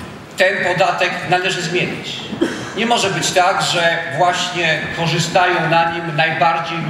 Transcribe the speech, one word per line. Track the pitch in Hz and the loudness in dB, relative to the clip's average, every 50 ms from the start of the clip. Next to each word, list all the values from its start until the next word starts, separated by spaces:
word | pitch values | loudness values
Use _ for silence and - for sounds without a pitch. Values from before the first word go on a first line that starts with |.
| - - - - - - - - | -14 -14 -14 -16 -16 -8 0 2
ten | 185 190 202 - 175 175 180 | 2 2 2 2 0 0 2
podatek | 170 190 175 180 175 185 175 175 175 160 151 | 2 2 2 2 2 0 -2 -2 -4 -2 0
należy | 180 185 185 190 - 175 | 0 2 2 0 -2 -2
zmienić. | 170 160 175 170 - - - - - - - - - - - - - - - - - - - | -2 -2 0 -2 -2 -2 -4 -6 -8 -8 -10 -10 -10 -8 -4 -2 -2 -2 -2 -4 -8 -8 -4
Nie | 190 226 | -2 0
może | 233 240 - 185 196 | 0 2 2 0 0
być | 185 160 - - | 0 0 -2 0
tak, | - 185 175 190 190 190 | 2 4 4 4 2 2
że | - - 175 170 165 165 165 - - - 131 160 | 0 0 0 2 2 2 0 0 -2 -4 0 2
właśnie | 180 180 180 - - - 156 175 170 160 151 - - - - 165 | 2 2 2 0 -2 -4 -2 -2 0 0 0 0 -2 -4 -4 -2
korzystają | 165 151 156 165 160 - 190 185 180 180 175 165 160 156 | -2 0 0 0 0 2 2 4 4 4 2 2 2 2
na | 160 165 170 170 | 4 4 2 2
nim | 170 175 170 160 147 | 0 -2 -4 -4 -2
najbardziej | 151 160 165 - - 170 165 165 160 165 165 165 170 151 156 | 0 0 0 2 2 2 2 2 0 -2 -4 -4 -4 -4 -4